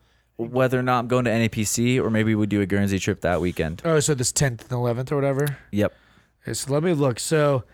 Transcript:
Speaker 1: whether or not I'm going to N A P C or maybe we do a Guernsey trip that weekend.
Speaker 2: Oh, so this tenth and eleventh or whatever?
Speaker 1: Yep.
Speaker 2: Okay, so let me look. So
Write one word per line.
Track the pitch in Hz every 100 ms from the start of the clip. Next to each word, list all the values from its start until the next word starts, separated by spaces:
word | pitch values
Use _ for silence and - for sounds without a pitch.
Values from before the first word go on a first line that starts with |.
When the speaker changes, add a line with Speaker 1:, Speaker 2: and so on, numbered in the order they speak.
| _ _ _ -
Speaker 1:
whether | 117 123 127 127
or |
not | 127 123
I'm | 117
going | 127
to | 120
N | 113
A | 113
P | 113
C | 104 - 120 127
or | 92
maybe | 110 110 107
we | 107
do | 104
a | 95
Guernsey | 101 98 98
trip | - 95
that | 82 87
weekend. | 90 - 80 85
Speaker 2:
Oh, | 165 160
so | 147
this | 139 123
tenth | - 139 113
and | -
eleventh | 123 120 117 131
or | 147
whatever? | 139 135 147 135 -
Speaker 1:
Yep. | 101 101 - _ _ _ _
Speaker 2:
Okay, | -
so | 113 -
let | 143
me | 175
look. | 156 139 110
So | - 160 147 135 -